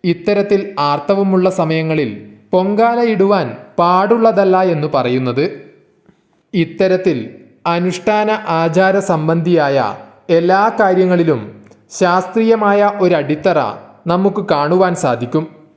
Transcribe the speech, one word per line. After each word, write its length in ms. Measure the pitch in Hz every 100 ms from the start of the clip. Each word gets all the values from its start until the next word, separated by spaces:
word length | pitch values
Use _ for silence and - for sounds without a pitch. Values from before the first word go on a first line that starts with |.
ഇത്തരത്തിൽ 560 | 180 170 - 202 202 196 180 -
ആർത്തവമുള്ള 720 | 147 147 - 196 196 185 185
സമയങ്ങളിൽ 600 | 185 160 160 160 156 127 104 - - _
പൊങ്കാല 480 | 185 190 208 233 233
ഇടുവാൻ 560 | 240 208 196 202 135 113 - -
പാടുള്ളതല്ല 800 | 175 180 196 233 226 190 190 185
എന്ന് 260 | 185 156 147
പറയുന്നത്. 500 | 143 123 127 127 120 175 - - _ _ _ _ _ _ _ _
ഇത്തരത്തിൽ 640 | 180 190 - 190 185 185 135 110 - - _ -
അനുഷ്ഠാന 640 | 170 180 180 - 214 214
ആചാര 680 | 214 208 165 165 165 190 196
സംബന്ധിയായ 1000 | 190 160 156 170 165 170 143 139 110 95 - - -
എല്ലാ 460 | 170 175 190 214 208
കാര്യങ്ങളിലും 600 | 202 185 180 175 165 131 104 - - _ _ -
ശാസ്ത്രീയമായ 880 | 185 180 185 226 226 226 208 202 208 202
ഒരടിത്തറ 580 | 180 165 139 151 190 156 117 - - - 175
നമുക്ക് 360 | 180 196 202 185
കാണുവാൻ 440 | 151 147 180 185
സാധിക്കും. 500 | 170 139 117 123 156 160 - -